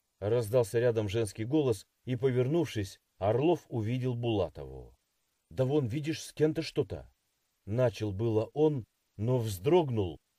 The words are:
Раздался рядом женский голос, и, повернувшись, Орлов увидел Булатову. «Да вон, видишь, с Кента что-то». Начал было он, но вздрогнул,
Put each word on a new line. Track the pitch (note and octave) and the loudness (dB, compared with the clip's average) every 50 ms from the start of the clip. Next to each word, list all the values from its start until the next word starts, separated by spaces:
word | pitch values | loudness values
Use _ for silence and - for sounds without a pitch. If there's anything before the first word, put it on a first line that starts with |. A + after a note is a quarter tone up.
| _ _ _ - | _ _ _ -6
Раздался | F#2+ G#2 A#2 B2 A#2 G#2 A2 B2+ A#2+ - - A#2 | -2 0 0 0 0 2 2 2 2 4 2 2
рядом | A#2+ B2 A2+ A2+ G#2+ G2+ | 2 2 2 2 0 0
женский | F#2 A#2 A#2 G2+ - - A2 | 0 0 -2 -2 -4 -6 -6
голос, | A#2+ C#3+ D#3 C#3+ B2+ A2 - - _ _ _ - | 0 2 2 2 2 0 -2 -4 _ _ _ -8
и, | A#2+ B2+ | -6 -4
повернувшись, | A#2+ C3 C3+ B2 B2 B2 B2+ D#3 E3+ D#3 - - A2+ G2 - - - _ _ _ - | 0 0 0 2 2 2 2 2 0 0 -2 -2 -6 -6 -6 -8 -16 _ _ _ -2
Орлов | F#2 G2+ A2+ B2 C#3+ E3+ F3 D3+ - - | 0 2 2 4 4 2 2 2 -2 -6
увидел | - A#2+ G#2+ G#2+ B2 C3 B2 B2+ A#2+ | -4 -4 -2 -2 -2 -2 -2 -2 -2
Булатову. | A#2+ A#2+ A#2+ A2+ G2+ F2 D2+ - - C#2 C2 C2+ C2 B1 A#1 _ _ _ _ _ _ _ _ _ _ _ - | -2 -2 0 0 0 0 -2 -4 -10 -14 -12 -12 -14 -16 -18 _ _ _ _ _ _ _ _ _ _ _ -12
«Да | E2 E2 C3 | -2 -2 0
вон, | B2+ C#3+ D3+ C#3 A2 | 2 2 0 0 0
видишь, | A2+ D#3 C#3+ D#3 D#3 - | -2 -4 -4 -4 -6 -6
с | - - - | -8 -10 -2
Кента | - D3 D#3 D#3 E3 | 2 2 2 2 0
что-то». | D#3 - - - - - F2+ D2+ A#1+ - _ _ _ _ _ _ _ _ _ _ - | -6 -6 -2 -2 -2 -2 -4 -12 -12 -16 _ _ _ _ _ _ _ _ _ _ -10
Начал | G2 G#2 B2 B2+ A#2+ G#2 - G#2+ G#2 | -6 -2 0 0 0 0 -2 -6 -4
было | F#2+ G2 A2+ A#2 A2 G#2+ A2+ - - | -4 -2 0 2 2 2 0 0 0
он, | C#3+ D#3 D#3 D3+ C3 G2+ _ _ _ _ _ _ - | 2 2 2 2 0 -6 _ _ _ _ _ _ -6
но | G#2 A#2+ B2+ B2+ | -2 0 0 0
вздрогнул, | A2+ A2 G2+ F2+ F2+ C#3+ E3 F3+ E3 C3+ A#2+ A2 G2 E2+ D2+ - _ _ _ | 0 -2 -6 -2 0 4 4 4 4 4 0 0 -2 -2 -4 -10 _ _ _